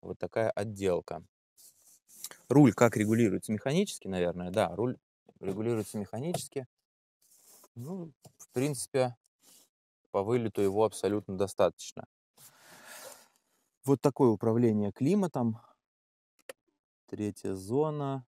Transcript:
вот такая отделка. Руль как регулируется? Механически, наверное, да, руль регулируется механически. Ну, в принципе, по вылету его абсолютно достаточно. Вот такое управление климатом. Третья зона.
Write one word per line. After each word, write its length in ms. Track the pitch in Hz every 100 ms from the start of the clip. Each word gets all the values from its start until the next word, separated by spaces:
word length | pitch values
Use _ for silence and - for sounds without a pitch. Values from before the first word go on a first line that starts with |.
вот 160 | 90 92
такая 320 | 90 113 113
отделка. 720 | - 104 98 98 87 - 82 - _ _ _ - _ _ _ _ - - - _
Руль 220 | 131 143
как 220 | 98 120 107
регулируется? 560 | 104 113 113 92 -
Механически, 560 | 107 135 156 202 - 98
наверное, 420 | 95 87 85 90
да, 240 | 98 90 87
руль 220 | 120 - _ _ _ _
регулируется 580 | 95 95 110 117 101 110
механически. 680 | 101 110 151 175 - 139 127 _ _ _ _ _ _ _ - - _ -
Ну, 360 | 127 190 165 _ - _
в 100 | -
принципе, 640 | - 139 139 - 139 127 120 _ _ _ - _ _ _ _ _
по 100 | 101
вылету 380 | 98 123 113 104
его 220 | 101 101
абсолютно 520 | 110 - 95 104 98 95
достаточно. 680 | 98 - 92 - - - - _ _ _ - _ - - - - - - _ _ _ _ _ _
Вот 160 | - 139
такое 300 | 147 - 131
управление 600 | 107 113 113 120 107 104
климатом. 680 | - 131 202 180 143 117 113 - _ _ _ _ _ _ _ _ - _ _ _ _ _
Третья 460 | 101 104 98 98
зона. 680 | 95 95 127 156 151 143 135 127